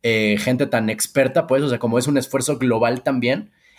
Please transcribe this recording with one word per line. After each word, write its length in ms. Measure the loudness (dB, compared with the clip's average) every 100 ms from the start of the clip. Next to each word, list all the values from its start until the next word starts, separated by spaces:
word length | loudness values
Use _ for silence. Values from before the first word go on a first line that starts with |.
eh, 340 | 0 2 2 0
gente 280 | 0 0 0
tan 240 | 0 -2
experta, 560 | -4 -2 0 2 0 2
pues, 160 | 0
o 60 | 0
sea, 100 | -2
como 180 | 0 0
es 80 |
un 140 | 2 -2
esfuerzo 400 | 0 -4 -2 -2
global 420 | 0 2 2 0
también, 500 | -2 0 0 -2 -6 _ _